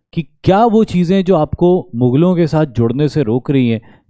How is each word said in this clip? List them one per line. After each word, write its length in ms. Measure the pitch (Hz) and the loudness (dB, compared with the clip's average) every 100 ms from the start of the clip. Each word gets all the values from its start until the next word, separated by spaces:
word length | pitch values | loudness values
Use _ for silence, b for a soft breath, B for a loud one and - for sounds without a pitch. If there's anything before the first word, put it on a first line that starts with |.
| b | b
कि 80 | - - _ | -10 -10 _
क्या 200 | - 190 240 | 0 2 2
वो 160 | 220 | 2
चीज़ें 400 | 214 180 170 196 | 0 0 0 0
जो 120 | 180 175 | 0 0
आपको 540 | 151 - 175 180 - | 0 0 0 0 -2
मुग़लों 400 | 117 123 131 180 175 | -2 0 2 2 0
के 100 | 165 | 0
साथ 200 | 156 151 | 0 -2
जुड़ने 400 | 113 117 123 147 | 0 -2 0 -2
से 140 | 151 | -2
रोक 280 | 110 123 - | -2 -2 -2
रही 180 | 139 123 | 0 0
हैं, 120 | 110 - b b | -2 -8 b b